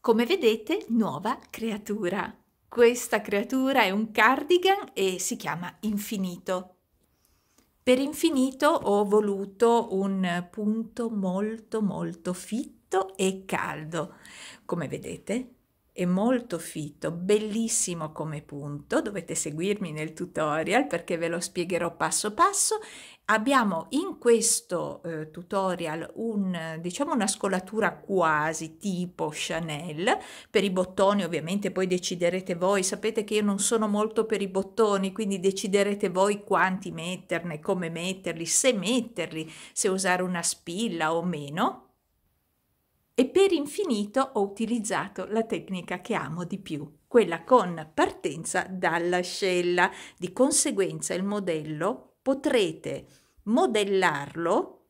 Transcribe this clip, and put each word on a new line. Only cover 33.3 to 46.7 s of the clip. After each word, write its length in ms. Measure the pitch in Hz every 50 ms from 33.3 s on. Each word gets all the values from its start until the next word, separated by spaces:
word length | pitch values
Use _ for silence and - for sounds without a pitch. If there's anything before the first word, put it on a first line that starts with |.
| 214
io 80 | 214
non 160 | 208 208 196 196
sono 280 | 202 - 240 226 220
molto 380 | 208 202 208 214 214 214 233 220
per 160 | 220 220 196
i 80 | 202 190
bottoni, 640 | 185 196 196 196 - - 226 208 202 190 190 190
quindi 280 | 185 - 220 196 196 185
deciderete 680 | 170 196 190 190 - 202 185 202 202 208 202 202 - 185
voi 340 | 170 185 190 202 208 202
quanti 480 | - - 196 165 175 185 185 185 - 175
metterne, 680 | 165 165 165 175 185 - - - 175 165 170 175 156 151
come 300 | - - 196 185 175 165
metterli, 560 | 170 165 170 185 190 190 - 175 165 165 165
se 260 | 165 - - - 262
metterli, 800 | 247 196 175 196 254 254 - - - - 160 156 165 160 156 160 - - - - _
se 140 | - - 196
usare 340 | 190 190 190 185 180 180
una 200 | 185 180 185 170
spilla 720 | 170 - - - _ 175 170 196 233 233 175 165 156 156 165
o 80 | 170
meno. 680 | 170 180 170 147 143 143 147 175 233 381 381 - - _ _ _ _ _ _ _ _ _ _ _ _ _ _ _ _ _ _ _ _ _ _ _ _ _ _
E 120 | - 262
per 260 | 262 - 359 392 392
Infinito 800 | 349 294 294 285 - - 403 339 240 202 208 208 - 262 262 - -
ho 60 | 214
utilizzato 840 | 196 196 196 - 226 214 240 233 202 - 190 147 160 196 - - 185
la 160 | - 208 226
tecnica 580 | 226 226 220 165 147 - 190 180 170 - 180 180
che 140 | - - 214
amo 300 | 160 156 139 160 175 180
di 140 | 170 202 180
più, 420 | - -